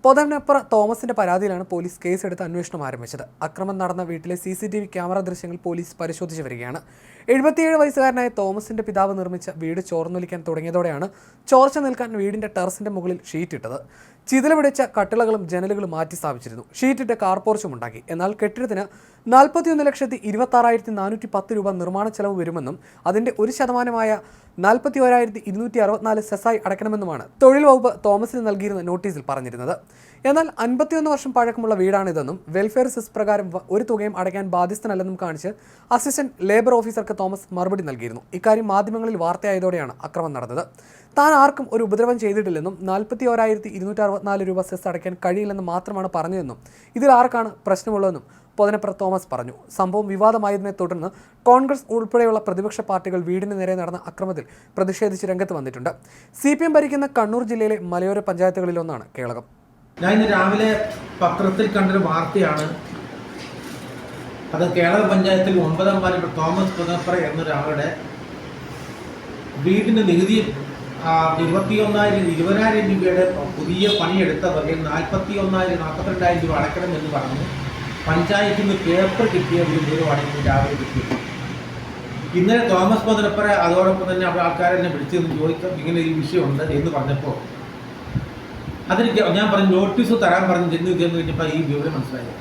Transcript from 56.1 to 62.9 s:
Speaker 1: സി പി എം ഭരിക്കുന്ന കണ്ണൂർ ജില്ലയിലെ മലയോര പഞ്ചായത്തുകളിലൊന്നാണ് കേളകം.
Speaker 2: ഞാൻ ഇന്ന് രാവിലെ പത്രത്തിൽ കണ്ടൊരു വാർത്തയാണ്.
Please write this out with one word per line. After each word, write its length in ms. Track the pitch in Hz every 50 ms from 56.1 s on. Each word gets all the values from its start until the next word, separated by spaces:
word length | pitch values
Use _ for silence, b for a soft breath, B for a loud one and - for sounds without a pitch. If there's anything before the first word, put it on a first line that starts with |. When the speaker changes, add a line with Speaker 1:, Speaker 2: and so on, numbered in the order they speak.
| B B B B B -
Speaker 1:
സി 120 | - 285 294 294
പി 60 | 330 330
എം 40 | 302
ഭരിക്കുന്ന 300 | 302 294 285 277 277 277 277 277 240
കണ്ണൂർ 240 | 220 208 220 240 247 214
ജില്ലയിലെ 260 | 240 226 220 214 214 196 180 180
മലയോര 280 | 175 175 185 190 202 202 208 202
പഞ്ചായത്തുകളിലൊന്നാണ് 760 | 180 170 185 185 180 190 180 180 170 170 165 165 147 117 - - _ -
കേളകം. 260 | 127 117 120 117 120 _ - _ _ _ _ _ _ _ _ -
Speaker 2:
ഞാൻ 100 | 170 185 214
ഇന്ന് 100 | 220 214 214
രാവിലെ 380 | 202 185 185 196 208 208 220 220 214 - - - - - - - - -
പത്രത്തിൽ 460 | 185 170 - - 196 190 190 208 214 - -
കണ്ടൊരു 240 | 202 190 185 190 196 175 160
വാർത്തയാണ്. 580 | 160 165 165 165 - 202 180 156 151 151 151 156 160 180 - -